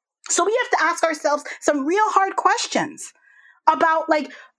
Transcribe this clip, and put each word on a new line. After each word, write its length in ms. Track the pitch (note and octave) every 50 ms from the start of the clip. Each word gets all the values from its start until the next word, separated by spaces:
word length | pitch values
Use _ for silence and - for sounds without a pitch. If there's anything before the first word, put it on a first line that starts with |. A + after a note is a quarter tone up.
| _ _ _ _ _ -
So 160 | - - F4
we 120 | F#4+ A4 B4+ B4
have 160 | B4 - E4
to 60 | D#4
ask 180 | D#4+ E4+ - -
ourselves 400 | E4 D#4+ D#4 - D4+ C#4+ C#4+ - - - -
some 240 | - - D4 C#4+ C4+
real 240 | D4 F4 G#4 G#4+ G#4
hard 260 | - G4+ G4 G4 G4
questions 760 | - - F#4 G4+ A#4+ - - - A#3 E3+ D3+ - - - - - _ _ _ _ _ _ _ _ _ _ -
about, 400 | D#4+ - E4+ E4 D#4+ D#4+ D#4 D#4+
like, 220 | D#4+ D4+ C4+ - - - - - _